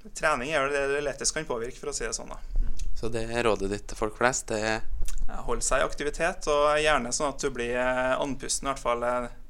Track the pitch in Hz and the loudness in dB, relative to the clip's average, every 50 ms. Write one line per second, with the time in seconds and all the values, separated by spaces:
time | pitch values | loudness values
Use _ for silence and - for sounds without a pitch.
0 | - 208 - - 160 160 151 131 120 143 160 147 135 139 143 139 139 139 139 143 | -16 -14 -6 -2 0 0 2 0 0 -2 0 0 0 0 0 0 0 0 -2 -2
1 | 147 143 123 - - - - 156 156 - 127 113 113 127 131 - - 147 139 - | -2 -4 -4 -4 -2 -2 -2 -2 -4 -4 -4 -6 -6 -8 -10 -10 -10 -8 -8 -6
2 | 127 113 117 - 127 123 - - - - - - - - - - - - - - | -6 -6 -6 -8 -8 -10 -12 -10 -8 -2 0 2 4 4 4 4 6 4 4 4
3 | - 110 - - - 113 117 120 120 117 101 92 98 95 104 101 - - 107 - | 2 2 0 0 -2 -2 0 2 2 2 2 2 0 -2 -2 -4 -6 -8 -6 -4
4 | 110 107 - - 120 123 139 - - - 113 107 107 110 110 110 - - - - | -4 -4 -2 2 2 2 2 0 -4 -4 -4 -2 0 0 0 2 2 2 4 6
5 | - - - - - - - - - 127 120 113 - - 131 135 160 151 - - | 6 6 6 6 6 4 4 2 -2 -2 -2 -2 0 0 2 2 2 0 0 -2
6 | 147 147 143 - 165 175 190 - - 160 147 147 147 151 147 151 151 151 151 135 | -4 -4 -2 -2 -2 -2 -2 -2 -2 0 2 2 4 2 2 4 4 4 4 2
7 | 117 123 123 - 156 139 131 - - 139 127 123 120 120 123 123 127 127 127 127 | 2 0 -2 -2 -2 -2 -2 -2 -4 -4 -2 -2 -2 -2 0 0 0 0 0 0
8 | 127 131 131 - 143 143 131 117 - 131 - - - 139 135 - - 120 120 120 | 0 0 0 0 -2 -2 -4 -6 -4 -4 -4 -4 -2 -4 -4 -2 -2 -2 -2 0
9 | 120 123 123 123 120 117 - - - | 0 -2 -2 -2 -4 -6 -10 -12 -12